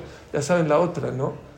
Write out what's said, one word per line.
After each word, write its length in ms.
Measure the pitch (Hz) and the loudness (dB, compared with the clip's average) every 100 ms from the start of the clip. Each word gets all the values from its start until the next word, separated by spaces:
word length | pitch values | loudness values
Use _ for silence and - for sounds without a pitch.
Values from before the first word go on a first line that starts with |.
| - - - | -12 -18 -6
Ya 80 | 147 | -4
saben, 280 | 135 175 156 | 2 2 4
la 100 | 147 | 4
otra, 320 | 175 170 127 | 2 0 -4
¿no? 240 | 131 151 - - | -2 -4 -6 -14